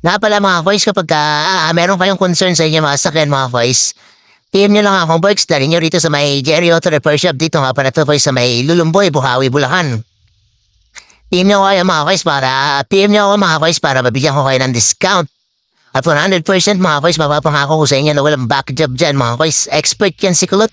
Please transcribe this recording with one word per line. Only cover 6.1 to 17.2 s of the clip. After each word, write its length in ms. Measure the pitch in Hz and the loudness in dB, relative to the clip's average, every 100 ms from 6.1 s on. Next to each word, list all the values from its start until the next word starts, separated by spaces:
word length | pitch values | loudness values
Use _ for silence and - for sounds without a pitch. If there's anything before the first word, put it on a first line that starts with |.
may 320 | 147 143 139 | 0 0 -2
Jerry 320 | 131 156 170 | 0 0 2
Auto 160 | 165 180 | 2 2
Repair 240 | 151 156 | 0 0
Shop. 240 | 147 180 135 | 0 0 -2
Dito 160 | 160 160 | -2 0
nga 80 | 131 | -2
pala 160 | 127 131 | -2 -2
to, 160 | 143 | 0
boys, 160 | 147 147 | 0 0
sa 160 | 147 | 0
may 320 | 127 123 120 135 | 0 0 0 0
Lulumboy, 400 | 170 160 180 196 | 0 2 2 2
Buhawi, 400 | 143 131 127 135 | 0 -2 0 0
Bulacan. 560 | 139 131 180 156 113 - _ _ _ _ _ _ _ _ - _ _ - | 0 0 -2 -2 -6 -10 _ _ _ _ _ _ _ _ -20 _ _ -4
P 80 | 175 | 0
M 80 | 196 | 2
nyo 160 | 202 | 2
kayo, 240 | 196 196 185 | 2 2 0
mga 160 | 160 | 0
kois, 200 | 147 190 | 0 -2
para, 580 | 170 139 131 131 143 139 | -2 -2 -2 -2 -2 -2
P 240 | 139 190 202 | 0 2 2
M 80 | |
nyo 160 | 208 202 | 2 2
ako, 20 | 208 | 2
mga 180 | 185 156 | 0 0
kois, 160 | 160 170 | 0 0
para 240 | 151 131 | -2 0
mabigyan 320 | 123 123 147 | 0 0 -2
ko 80 | 139 | 0
kayo 160 | 135 131 | 0 0
ng 160 | 131 | 0
discount. 560 | 120 110 - 190 196 147 _ _ _ _ _ _ | -2 -2 -2 0 0 -2 _ _ _ _ _ _
At 80 | 131 | -4
one 160 | 160 147 | 0 0
hundred 240 | 180 185 | 0 0
percent, 400 | 160 190 202 185 | 0 0 0 0
mga 160 | 185 147 | 0 2
kois, 160 | 165 | 0
mapapangako 640 | 160 | 0